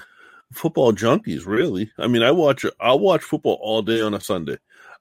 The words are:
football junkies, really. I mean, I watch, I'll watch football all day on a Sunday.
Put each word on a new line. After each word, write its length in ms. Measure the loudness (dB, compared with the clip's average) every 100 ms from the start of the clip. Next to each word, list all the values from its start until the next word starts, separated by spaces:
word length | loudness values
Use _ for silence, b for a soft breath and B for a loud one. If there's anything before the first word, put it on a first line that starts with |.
| B B B B B
football 400 | -6 -4 2 2
junkies, 540 | 4 2 0 0 -8 -4
really. 460 | -2 -2 -2 -6 -4
I 120 | 0
mean, 160 | 2
I 80 | 4
watch, 340 | 4 2 2 -4 -4
I'll 180 | 0 2
watch 240 | 4 0
football 380 | 0 -4 -2 -2
all 200 | -2 -2
day 180 | 0 0
on 140 | 0
a 60 | -4
Sunday. 380 | -4 -6 -4 -10 _ B B B